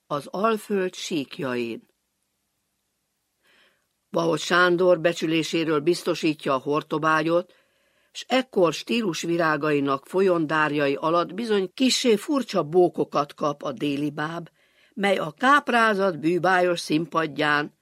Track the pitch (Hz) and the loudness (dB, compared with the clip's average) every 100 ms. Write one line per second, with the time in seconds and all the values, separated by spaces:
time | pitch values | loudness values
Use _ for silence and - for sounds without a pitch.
0 | - 147 - 180 226 214 - 202 185 - | -8 -8 -8 -4 -2 -2 -4 -4 -4 -8
1 | - 160 127 - 135 123 117 110 _ _ | -6 -6 -6 -8 -6 -4 -6 -8 _ _
2 | _ _ _ _ _ _ _ _ _ _ | _ _ _ _ _ _ _ _ _ _
3 | _ _ _ _ _ _ _ _ _ _ | _ _ _ _ _ _ _ _ _ _
4 | _ - 165 156 - 180 180 175 185 175 | _ -2 0 -2 0 4 4 4 4 4
5 | 165 170 160 165 151 170 160 151 156 170 | 2 -2 -2 -2 -2 -2 0 0 0 -2
6 | 175 160 160 147 156 135 143 147 - 156 | -2 -2 -2 -2 -2 -2 0 -4 -2 -2
7 | 156 156 160 170 175 _ _ _ _ _ | 0 2 2 0 -2 _ _ _ _ _
8 | _ - - 254 254 208 165 151 - 226 | _ -18 -2 -2 0 2 2 0 -4 -2
9 | 214 156 170 170 160 151 151 147 139 135 | -2 -4 -4 0 2 2 0 0 0 -2
10 | - 185 196 170 151 156 151 147 139 139 | -2 0 2 2 0 0 0 0 0 0
11 | 156 170 160 185 233 202 185 - 262 - | 0 0 -2 -6 -2 -2 -2 0 0 2
12 | 254 208 - 285 - 190 147 180 175 - | 2 2 2 -2 0 -4 0 2 2 2
13 | 143 151 147 - 151 147 151 127 147 139 | -4 -2 -4 -4 -4 -4 -8 -4 -4 -2
14 | 147 151 151 170 160 _ _ _ _ - | -4 -4 -8 -8 -14 _ _ _ _ -4
15 | 196 185 160 - 254 285 285 240 220 196 | 0 0 -2 -2 4 4 4 2 2 2
16 | 196 151 151 175 175 185 180 170 - 156 | 0 0 0 2 2 4 2 0 0 -2
17 | 165 165 160 139 151 147 151 _ | 0 -2 -2 0 2 2 0 _